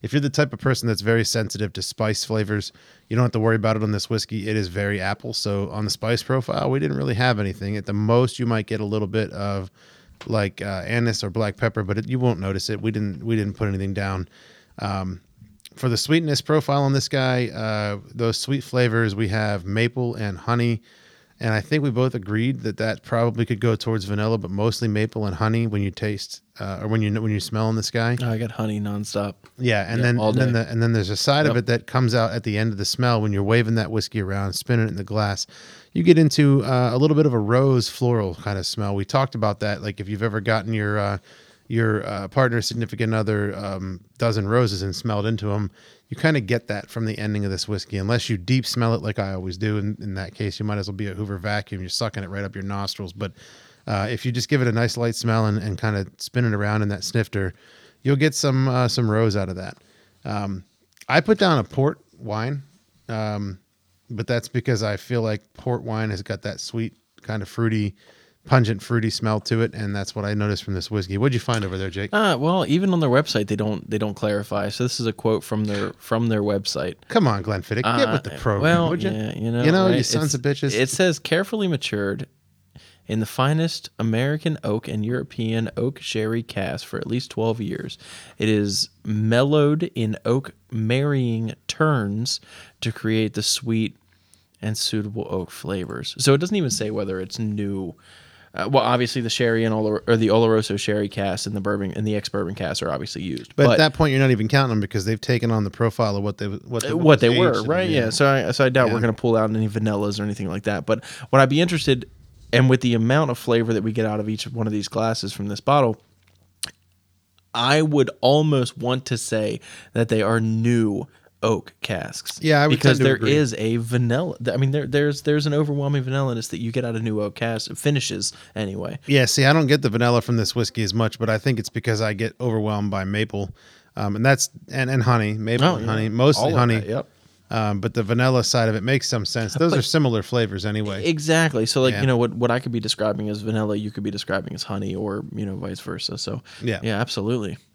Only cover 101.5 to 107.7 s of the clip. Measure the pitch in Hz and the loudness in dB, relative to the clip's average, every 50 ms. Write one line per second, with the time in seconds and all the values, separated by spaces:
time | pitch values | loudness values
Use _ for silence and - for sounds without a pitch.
101.5 | 107 101 95 101 101 101 98 110 - - 107 107 107 104 - - - 101 95 85 | -6 -4 -2 -2 -2 0 -2 -4 -4 -2 -2 0 -2 -2 -4 -4 -4 -4 -4 -4
102.5 | 101 - 95 78 - - - - 71 67 - - - 67 90 90 65 60 60 - | -4 -4 -4 -4 -4 -4 -4 -4 -4 -4 -6 -8 -8 -8 -6 -6 -6 -8 -8 -8
103.5 | - - 143 131 117 - 156 151 135 - 160 151 135 135 135 131 127 104 110 110 | 2 4 6 6 6 6 4 4 4 2 2 4 4 4 6 4 4 4 2 2
104.5 | - 139 135 127 113 107 101 95 - 107 90 110 113 101 - - 123 117 117 117 | 4 4 4 4 2 0 0 0 -2 -2 0 0 -2 -2 0 -2 0 0 2 0
105.5 | 113 110 104 98 - - 117 113 - - 117 107 101 101 101 104 101 - 104 101 | 2 2 0 -2 0 0 0 0 2 2 0 0 0 0 -2 -4 -4 -4 -6 -6
106.5 | 98 - - - 120 - - 139 156 170 175 156 151 - 131 117 120 120 120 120 | -6 -8 -10 -6 -6 -4 -4 -2 -2 2 6 4 6 6 6 4 6 6 4 4
107.5 | - - 107 123 | 4 2 0 0